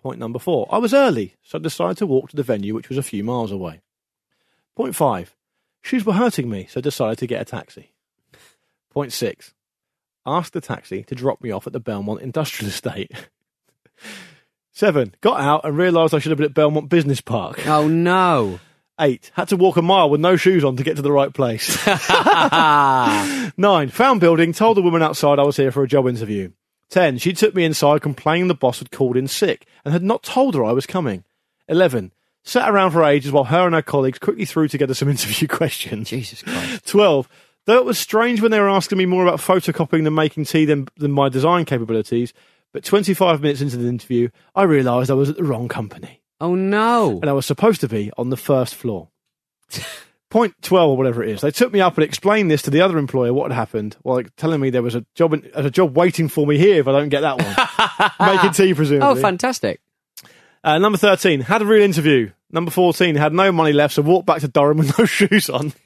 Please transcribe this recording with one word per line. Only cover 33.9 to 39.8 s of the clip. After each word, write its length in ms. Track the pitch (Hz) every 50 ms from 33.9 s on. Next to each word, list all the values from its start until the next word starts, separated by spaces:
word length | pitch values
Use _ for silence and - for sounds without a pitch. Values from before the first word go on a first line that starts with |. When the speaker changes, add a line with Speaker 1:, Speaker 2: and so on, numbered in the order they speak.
| - 143 135 131 127 -
Speaker 1:
quickly 260 | - - - 226 208
threw 240 | - - 165 156 147
together 260 | - 139 143 131 131
some 140 | - 139 139
<laughs> 20 |
interview 380 | 143 127 - 104 107 - 160 147
questions. 640 | - - 165 151 - - - - 120 104 117 -
Speaker 2:
Jesus 320 | 110 131 120 - - - -
Christ. 440 | - 254 - - 262 254 208 _
Speaker 1:
Twelve, 420 | - - 196 208 190 156 139 127 _ _ _ _ _ _ _ _
though 140 | - 220 254
it 60 | 247
was 140 | 247 233 -
strange 420 | - - - 214 233 240 247 214 214
when 80 | 226
they 100 | 220 214
were 80 | 202 196
asking 300 | 196 196 - - 202 190
me 80 | 185
more 160 | 180 180 185 180
about 160 | 180 165 160
photocopying 640 | - - 185 185 - - 160 -